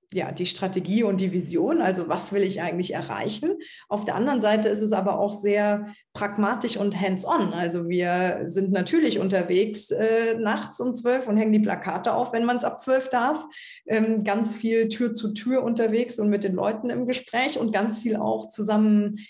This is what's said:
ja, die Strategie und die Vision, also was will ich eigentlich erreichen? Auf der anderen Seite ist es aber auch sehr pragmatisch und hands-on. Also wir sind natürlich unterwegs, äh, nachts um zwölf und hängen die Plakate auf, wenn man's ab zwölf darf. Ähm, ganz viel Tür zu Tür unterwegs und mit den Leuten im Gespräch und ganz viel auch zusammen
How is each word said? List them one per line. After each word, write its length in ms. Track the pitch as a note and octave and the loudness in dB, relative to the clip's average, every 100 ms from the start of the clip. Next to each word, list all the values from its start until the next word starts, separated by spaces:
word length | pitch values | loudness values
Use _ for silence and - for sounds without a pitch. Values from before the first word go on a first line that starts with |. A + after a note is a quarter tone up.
| _ | _
ja, 180 | F#3+ D#3 | -6 -4
die 140 | C#3+ F3+ | -4 -6
Strategie 580 | - F#3+ F#3+ E3 G#3+ | -2 -2 -2 0 2
und 180 | G#3+ F#3+ | 2 2
die 100 | F#3+ | 0
Vision, 500 | F3 D#3 E3+ G3 D#4+ | -2 -2 0 2 2
also 260 | F#3 F#3 E3 | 2 0 0
was 240 | F3+ - | -2 0
will 100 | G3+ | 0
ich 180 | F#3+ D3 | 0 -2
eigentlich 320 | E3+ E3+ F#3 | -4 -4 -4
erreichen? 640 | D#3+ - G#2 D3+ G#3+ D#4+ G4+ - - - | -4 -6 -6 -6 -4 -4 -4 -8 -18 -6
Auf 160 | G#3 G#3 | -4 -2
der 100 | - | -2
anderen 260 | B3+ B3+ | 0 2
Seite 280 | G#3 G#3+ G#3+ | 2 4 2
ist 140 | G#3 | 0
es 100 | G#3+ | 0
aber 240 | G3 F#3+ - | 0 0 0
auch 160 | G#3 | 0
sehr 540 | G#3 G3+ G3+ G#3 G#3 G#3 - _ | 0 0 2 2 0 -4 -14 _
pragmatisch 640 | - G3+ G3+ G3+ A#3 A#3 G#3 | -6 -4 0 0 0 -4 -2
und 240 | G3+ F#3 | -2 0
hands-on. 500 | G3 F#3 - D#4+ F3+ | 0 0 0 0 0
Also 360 | E3 F3 F3 E3+ | -2 -2 -2 -2
wir 540 | F3+ F3 F3+ F#3 - E3+ | 0 2 2 0 -2 -2
sind 260 | F#3 F#3+ | 0 2
natürlich 460 | F#3+ F#3+ E4 C#4+ - | 2 2 2 2 2
unterwegs, 720 | F#3 F#3+ F3 F3+ G#3+ G#3 - | 0 0 2 2 2 -2 -2
äh, 460 | D3+ A3 A3+ A#3 A3+ | 0 2 2 2 0
nachts 420 | G#3+ G#3+ G#3 - | 0 -2 -4 -6
um 140 | B3 | -4
zwölf 340 | B3 A#3 B3+ B3+ | -2 0 0 2
und 100 | G#3 | 2
hängen 140 | A3 | 4
die 60 | G#3+ | 4
Plakate 560 | G#3 F3+ F#3+ E3+ - | 4 0 -4 -4 0
auf, 180 | - B3 | 0 0
wenn 140 | A3+ A#3 | 0 0
man's 180 | B3 | 0
ab 160 | - - | -2 -2
zwölf 300 | - C4 C4 | 0 0 2
darf. 340 | B3 B3 D4+ - - - - - | 0 2 0 -6 -16 -18 -12 -2
Ähm, 360 | A3 A3 A3 | 0 2 2
ganz 300 | G#3 G3+ G#3+ | 0 0 0
viel 340 | - A3+ A3+ A3+ | -2 0 2 2
Tür 240 | - A#3+ | 0 -2
zu 200 | A3+ G#3+ | -2 -4
Tür 300 | - B3 C4 | -4 0 0
unterwegs 560 | A#3 A#3 A3+ A3 B3 - | 2 2 2 2 0 0
und 100 | G#3 | 0
mit 140 | G3+ | 2
den 100 | G3 | 0
Leuten 380 | F#3 G3 A3 B3 | 0 0 -2 -4
im 160 | A#3+ B3 | -2 -2
Gespräch 520 | B3+ - A3+ C4+ D#4 | -4 -4 -2 -2 0
und 140 | A3+ | 0
ganz 240 | G3+ A3 G#3+ | 0 0 -2
viel 180 | A#3 G#3+ | -2 0
auch 320 | G#3+ A3 - | -2 -4 -6
zusammen 680 | - G#3 G#3+ G#3+ G#3 G#3 - - | -6 0 4 6 4 2 -4 -12